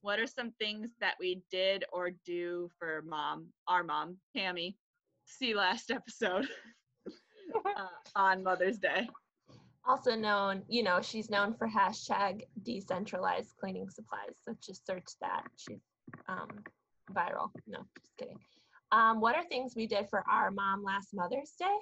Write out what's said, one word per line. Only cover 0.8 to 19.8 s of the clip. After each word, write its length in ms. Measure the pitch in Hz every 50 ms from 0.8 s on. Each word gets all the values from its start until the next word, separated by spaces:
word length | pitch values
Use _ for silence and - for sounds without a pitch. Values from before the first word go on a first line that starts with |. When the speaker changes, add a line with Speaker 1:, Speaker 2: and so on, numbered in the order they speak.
| 214 233 233 _
Speaker 1:
that 140 | 208 190 - -
we 220 | 185 185 180 185 180 _
did 320 | - 185 185 190 196 196 - - -
or 160 | 180 180 175 180 180 _
do 440 | - 175 175 175 175 175 175 175 175 _ _
for 240 | 175 165 156 156 156 160
mom, 400 | 160 151 147 147 151 156 165 170 - _ _ -
our 160 | 180 180 175
mom, 340 | 165 151 151 151 165 180 185 _ _ _
Tammy? 420 | - 196 185 180 175 170 180 196 _ _ _ _ _ _ _ _ _ _
See 280 | - - - 262 240 220
last 380 | 208 196 185 196 226 - -
episode, 560 | 233 247 - - - - 226 202 180 190 262 285 - - - - - _ _ _ _ _ _
<laughs> 720 | - - - _ _ _ - 392 359 - 440 - 392 403 403
uh, 100 | 196 185 - - - - -
on 280 | 202 196 190 185 190 190
Mother's 340 | 185 185 180 180 190 240 208
Day. 280 | - 175 143 180 226 226 - - _ _ _ _ _ _ - - - - _ _ _ 254
Speaker 2:
Also 280 | 262 269 - 254 226
known, 460 | 220 214 214 208 202 196 196 196 190 190 -
you 160 | 196 240 233
know, 180 | 196 180 180
she's 280 | - - - 220 214 214
known 240 | 208 202 202 202 226
for 120 | - 233 226
hashtag 760 | 214 220 196 185 - - - - 208 196 202 196 185 214 - - _ 226 196
decentralized 920 | - - 190 196 - 185 185 202 - - 180 185 185 180 175 214 - - _
cleaning 300 | - 190 185 185 190 196
supplies. 460 | 185 - 220 - - 101 101 - - _ _
So 80 | - 226 - -
just 220 | - 190 - _
search 200 | - 190 180 175 - - _
that. 220 | - 92 90 - - - _ -
She's, 220 | - - 107 95 _ _ _ _ _ - - - - -
um, 220 | 185 185 - - - 208 208 - _ _ _ _ _ _ _ -
viral. 380 | 190 196 175 180 - - - 190 - - -
No, 140 | - 196 - - - _ -
just 160 | _ _ _ -
kidding. 180 | - - - - _ _ _ _ _ _ _ - _ _
Um, 280 | - 220 226 226 226 220
what 160 | 220 226 247
are 80 | 320 349
things 280 | 339 330 254 254 254 247
we 120 | 233